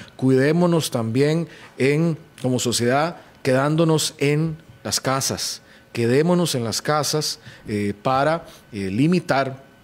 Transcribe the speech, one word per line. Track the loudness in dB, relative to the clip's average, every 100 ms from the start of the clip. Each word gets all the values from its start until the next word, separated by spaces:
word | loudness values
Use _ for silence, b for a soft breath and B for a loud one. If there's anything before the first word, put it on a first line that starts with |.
| B -2
cuidémonos | 2 4 4 4 2 2 0
también | -4 -2 0 2 0 -4 B B B
en, | 0 2 0 -2 -8 -8
como | -2 -2
sociedad, | 0 0 0 0 0 -4 B B
quedándonos | 0 2 2 2 2 2 0 -2
en | 0 0 -2 -6 -16 -12
las | -6 -4
casas. | -2 -2 -2 -4 -6 -10 b b b
Quedémonos | -2 2 2 2 2 0
en | -2
las | -4 -4
casas, | -2 -2 0 -2 -4 -8 B B B
eh, | -4 -4 -4
para, | -2 0 0 -2 -6 B B
eh, | -8 -4
limitar | 0 2 0 0 -2 -2 -6 -18 -20